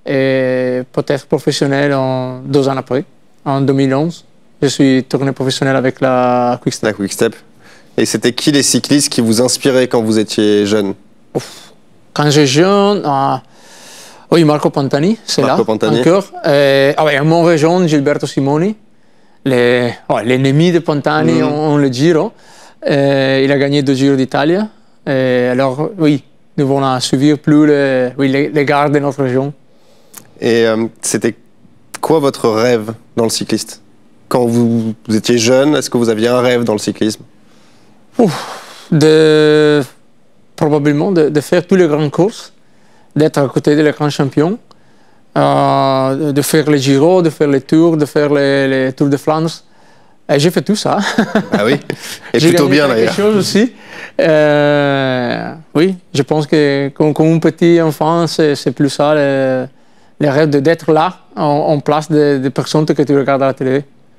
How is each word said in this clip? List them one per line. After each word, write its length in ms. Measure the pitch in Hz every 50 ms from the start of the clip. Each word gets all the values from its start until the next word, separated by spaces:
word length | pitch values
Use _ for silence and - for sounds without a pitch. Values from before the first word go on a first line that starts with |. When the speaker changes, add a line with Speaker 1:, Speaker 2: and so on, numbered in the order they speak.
| _
Speaker 1:
et 760 | - 143 135 135 135 131 131 131 127 127 127 127 127 127 127 127 - -
peut-être 340 | - 139 - 147 131 -
professionnelles 680 | - - 139 - 156 139 - 151 139 139 139 143 143 139
en 460 | 135 131 131 131 127 127 127 127 127
deux 280 | 131 139 135 143 135 139
ans 80 | 135
après. 280 | 131 131 - 123 135 180 - _ _ - - _ _ -
En 160 | 147 135 139
deux 120 | 139 131 135
mille 220 | 135 139 135 131
onze, 300 | 135 156 175 170 - - - _ _ _ _ _ _
je 60 | -
suis 380 | 135 - - 147 135 131 131 123
tourné 260 | - - 131 139 139 127
professionnel 440 | - 131 131 131 - 143 135 135
avec 240 | 131 123 131 - -
la 580 | 139 131 127 127 123 123 123 123 123 123 123 123
Quick 140 | - 131 -
Step. 140 | - - 110
Speaker 2:
La 40 | 104
Quick 180 | 101 101 95 -
Step. 240 | - 117 113 - - - - _ - - - - - - - -
Et 100 | - 113
c'était 260 | - - 110 - 123 120
qui 180 | - - 160
les 140 | 147 143 123
cyclistes 440 | - - 123 - - 139 - - -
qui 120 | - -
vous 200 | 117 113 110 107
inspiraient 460 | 127 127 - - - 143 127 131 127
quand 160 | 123 - 123 113
vous 160 | 110 110 110
étiez 480 | 107 - - - 107 104 104 104 104
jeune ? 280 | 101 107 107 101 98 95 - - - - _ _ _ -
Speaker 1:
Ouf. 380 | 120 - - - - - - - _ _ _ _ _ _ - _
Quand 180 | - 147 147
j'étais 160 | 139 151 147
jeune, 560 | 135 127 147 175 190 202 202 202 202 208 185 -
ah, 380 | - 139 135 139 139 135 123 - - - - - - - - - - - - - - - - - -
oui, 120 | 151 170 160
Marco 280 | 147 151 147 - 165
Pantani, 480 | 147 151 139 127 151 143 151 190 226 - -
c'est 160 | - - - 135
Speaker 2:
Marco 160 | 131 131 127
Speaker 1:
là, 60 | 110
Speaker 2:
Pantani. 360 | 104 110 107 113 107 110 117
Speaker 1:
encore. 320 | 127 151 175 202 190 - - 359 339
Et, 480 | 165 143 143 143 139 139 139 135 139 151
ah 80 | - 156
ouais, 140 | 151 147 135
en 40 | 143
mon 180 | 160 160 170 165
région, 420 | 170 170 151 143 160 175 185 185
Gilberto 400 | 160 156 147 139 147 147 - -
Simoni, 480 | 139 - 151 135 139 143 151 175 208 220 - - _ _ _ _ _ _ _ _ _ _ _ -
les, 480 | 131 131 123 120 120 123 123 123 120 110 - - -
ouais, 160 | 147 117 101
l'ennemi 480 | 117 127 127 135 135 135 151 165 180 170
de 80 | 170
Pantani 540 | 160 - 156 143 - 151 151 156 156 160 -
Speaker 2:
Mhm. 100 | - 156
Speaker 1:
en, 280 | 151 147 151 151 156 147
en 40 |
le 120 | 147 143 135
Giro. 440 | 123 120 143 170 170 151 170 233 - - - - - - - - - _ -
Et 600 | 285 156 143 139 139 139 135 135 135 135 135 135
il 80 | 139 143
a 60 | 139
gagné 240 | 143 139 143 147 135
deux 120 | 135 139
Giro 220 | 127 135 139 139
d'Italie. 420 | 131 131 123 - 135 143 156 175 196 214 214 - - - - _ _ _ -
Et 400 | 139 131 131 127 127 123 123 123 123
alors, 380 | 127 135 135 127 135 156 - 214 190
oui, 260 | 160 147 147 127 - _ _ _ _ _ _
nous 200 | - 143 135 139
allons 220 | 139 135 135 127 127
suivre 400 | - - - 131 135 151 151 139
plus 280 | - 160 151 147 151
les, 440 | 151 147 143 139 135 131 127 127 127 127 135
oui, 100 | 139 135
les, 200 | 131 139 147 -
les 160 | 147 151 143
gars 240 | 131 147 143 147 147
de 100 | 143 147
notre 240 | 139 143 131 - 139
région. 300 | 127 123 131 135 143 151 - - - - - _ - - - - - - - - - - -
Speaker 2:
Et, 260 | - 120 113 117 113
euh, 200 | 113 110 110 113 110 - -
c'était 360 | - - - 113 104 117 107 - - - _ _ - - _ - - - - -
quoi 180 | - - 151 160
votre 300 | 139 139 135 - - 117
rêve 440 | 107 110 113 123 123 113 107 110 110 - - - -
dans 60 | - 113
le 80 | 113
cycliste ? 520 | - - 104 - 113 107 - - - - - - - - - - - - - -
Quand 160 | - 131 123
vous, 480 | 117 117 120 120 117 117 117 113 113 107 - -
vous 100 | - 107
étiez 220 | 110 95 - 120 120
jeune, 380 | 110 120 127 131 139 151 151
est-ce 140 | 139 127 -
que 60 | -
vous 120 | 123 120 113
aviez 180 | 113 107 110
un 140 | 120 123 123
rêve 240 | 123 127 123 120 120
dans 80 | 113 107
le 80 | 104
cyclisme ? 420 | - - 101 - 107 107 107 - - - - - - - - - _ _ - - - - - _ _ _ _ -
Speaker 1:
Ouf, 680 | 240 185 139 - - - - - - - - - - -
de, 880 | 170 151 151 156 156 156 160 156 151 151 151 151 151 151 151 151 147 147 131 - - _ _ _ _ _ _ _ _ - _ _ _
probablement 560 | - 165 151 147 151 147 151 147 143 165 202 190
de, 160 | 170 151 139
de 120 | 151 147
faire 240 | 139 - - 180 165
tous 120 | - 196
les 100 | 185 180
grandes 240 | 156 147 147 156 139
courses, 420 | - - 175 214 233 - - - - - - - - - - - - - - _ _
d'être 240 | 143 151 156 - 151
à 80 | 139
côté 300 | 123 - 147 - 160 147
des 120 | 147 156 151 139
grands 180 | - 151 147
champions, 480 | 139 - 151 135 - 151 147 175 214 240 - - - - _ - - _ _ _ _ _ _ _ _ -
euh, 800 | 143 143 139 139 139 139 139 139 139 135 135 135 131 131 135
de, 160 | 139 156 147 139
de 100 | 143 139
faire 260 | - - 156 135 151
les 100 | 151 143
Giro, 440 | 127 139 139 135 143 170 185 185 175
de 80 | 160
faire 180 | 139 - 156 143
les 120 | 139 135
Tours, 360 | 139 - 156 160 165 170 160
de 100 | 156 147
faire 280 | 127 - 151 147 147 147
les, 320 | 143 139 139 139 139 135
les 260 | 135 135 131 131 131 131
Tours 160 | - 151 143
de 80 | 143
Flandre. 340 | 135 - - 156 160 160 165 - - - _ _ - - - - - - - _ _ - -
Et 120 | 147 139
j'ai 100 | 147 180
fait 120 | 180 185 143
tout 120 | - 214
ça. 240 | 208 - 139 143 202 196 - - - 214 - - 220 - - -
Speaker 2:
Ah 120 | 101 104
oui ? 140 | 113 139 - - - - - - - - - - - -
Et 60 | 117
Speaker 1:
<laughs> 0 |
J'ai 80 | 147 165
Speaker 2:
plutôt 180 | 175 175 147
Speaker 1:
gagné 120 | 139 139 147
Speaker 2:
bien, 80 | 147 139
Speaker 1:
quelque 80 | 123
Speaker 2:
d'ailleurs. 180 | 110 117 - 175
Speaker 1:
chose 220 | 190 202 214 220
aussi. 360 | 202 180 - - 196 226 247 - - - - - - - - - -
Euh, 1300 | 165 165 156 151 151 151 147 147 147 147 147 147 143 143 139 139 135 131 127 127 123 120 117 113 113 117 123 160 156 - -
oui, 200 | 147 165 190 190 180 - _ -
je 100 | 135 135
pense 240 | - 156 156 151 143
que 400 | - 156 147 143 139 139 139 135
comme, 260 | - - 156 151 143
comme 180 | - 160 160 165
un 60 | 165
petit 420 | 160 165 156 - 175 170 170 170
enfant, 460 | 165 160 143 - 160 156 170 170 170
c'est, 300 | 156 - - 160 151 143
c'est 160 | 135 - 147 123
plus 160 | - 151 139
ça, 260 | - - 143 147 151
le, 540 | 151 143 139 139 135 135 131 131 127 127 131 - _ _ _ _ _ - _ _ -
le 100 | - 147
rêve 220 | 131 143 160 151
de, 80 | 143 143
d'être 340 | 135 160 165 165 - - 156
là, 260 | 156 160 185 185 - - - -
en, 60 | - 165
en 340 | 147 147 147 147 - 156 143
place 320 | - - 147 151 151 -
des, 300 | 156 151 147 143 143 135
des 100 | 131 139
personnes 360 | 127 - 139 - - 156 156
que 160 | 151 151 139 143
tu 140 | 123 143
regardes 260 | 139 131 127 139 131 139
à 40 |
la 80 | 135 131
télé. 300 | - 143 131 131 143 143 - - - _ _ -